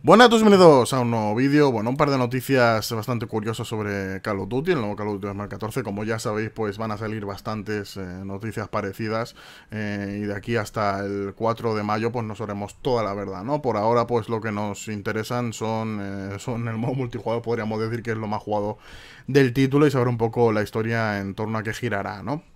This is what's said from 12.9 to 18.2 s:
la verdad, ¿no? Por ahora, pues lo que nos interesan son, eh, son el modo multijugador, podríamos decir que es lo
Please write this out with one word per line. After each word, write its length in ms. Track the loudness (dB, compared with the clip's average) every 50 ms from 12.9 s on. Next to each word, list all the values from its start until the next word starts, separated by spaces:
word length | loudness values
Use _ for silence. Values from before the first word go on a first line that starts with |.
| 0 0 0
la 80 | -2
verdad, 320 | -4 -6 -6 -8 -8 -8 -4
¿no? 160 | -4 -4 -2
Por 160 | -2 -2 0
ahora, 300 | 2 2 2 4 2 2
pues 240 | 2 0 -2 0 -2
lo 100 | -6 -4
que 120 | -4 -4
nos 360 | -4 -4 -4 -4 -6 -8 -8 -8
interesan 640 | -8 -6 -6 -4 -4 -4 -4 -2 -4 -4 -4 -4
son, 460 | -6 -6 -4 -4 -2 -4 -4 -4 -6 -6
eh, 380 | -6 -8 -8 -8 -8 -8 -10 -8
son 280 | -8 -6 -6 -4 -4 -4
el 100 | -4 -4
modo 160 | -4 -2 -2
multijugador, 480 | -4 -4 -6 -6 -6 -4 -4 -4 -2
podríamos 360 | -2 -2 -2 -2 -2 -4 -2 -2
decir 240 | -2 -2 -4 -6
que 100 | -4 -4
es 40 | -4
lo 100 | -4